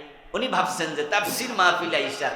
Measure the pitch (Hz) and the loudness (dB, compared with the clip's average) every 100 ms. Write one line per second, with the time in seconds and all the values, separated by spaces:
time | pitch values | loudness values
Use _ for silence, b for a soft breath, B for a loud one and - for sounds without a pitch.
0 | 151 - - 190 254 185 185 - - - | -16 -20 -8 -4 0 0 0 0 -2 -2
1 | 226 208 208 - 254 220 180 170 170 156 | 0 0 0 -4 -4 4 4 4 0 0
2 | 139 - 139 | 0 -2 -4